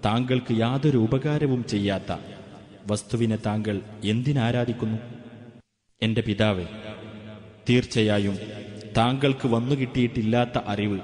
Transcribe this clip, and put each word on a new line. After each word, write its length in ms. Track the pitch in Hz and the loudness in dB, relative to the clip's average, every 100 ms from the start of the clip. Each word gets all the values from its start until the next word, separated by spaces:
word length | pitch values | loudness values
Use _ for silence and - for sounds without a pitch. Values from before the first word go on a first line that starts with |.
| 107 | 2
താങ്കൾക്ക് 480 | 113 127 127 123 | 0 2 0 2
യാതൊരു 440 | 113 113 135 151 131 | 2 2 2 4 4
ഉപകാരവും 640 | 110 131 151 147 143 127 | 4 2 2 0 2 0
ചെയ്യാത്ത 520 | 113 104 101 95 90 85 - - - - - - 101 | 0 0 0 0 -2 -8 -8 -16 -18 -20 -20 -18 -4
വസ്തുവിനെ 480 | 107 - 117 113 110 | -4 -2 0 2 0
താങ്കൾ 460 | 110 107 107 101 - 107 | 0 -2 -2 -4 -6 -8
എന്തിനാരാധിക്കുന്നു? 960 | 104 110 127 139 117 120 120 113 110 110 117 120 - - 120 - _ _ _ _ | -2 0 2 2 2 2 0 -2 -2 -4 -6 -14 -16 -18 -20 -20 _ _ _ _
എന്റെ 200 | 110 113 | 0 0
പിതാവേ, 440 | 113 101 110 95 82 - 107 107 - 107 - - - - - | 0 2 2 2 -4 -8 -12 -12 -14 -16 -16 -16 -18 -14 2
തീർച്ചയായും 680 | 123 120 120 107 104 101 98 - - - - - 107 | 2 2 2 4 4 2 -2 -6 -12 -12 -14 -4 2
താങ്കൾക്ക് 500 | 117 135 139 135 135 | 2 4 2 2 2
വന്നു 280 | 117 120 143 | 2 2 0
കിട്ടിയിട്ടില്ലാത്ത 840 | 127 123 120 123 110 120 120 123 - | 0 2 0 2 2 2 2 -2 -2
അറിവ് 320 | 101 104 101 | -2 0 -2